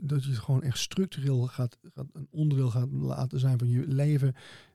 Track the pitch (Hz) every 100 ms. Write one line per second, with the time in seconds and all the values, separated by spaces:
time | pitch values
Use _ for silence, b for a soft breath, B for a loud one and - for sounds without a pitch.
0 | 147 147 135 120 - 131 139 - - -
1 | 190 - 139 127 123 - 123 - - -
2 | 135 156 143 160 151 135 127 120 127 139
3 | 135 135 131 139 131 123 120 123 143 135
4 | 143 147 135 127 B B B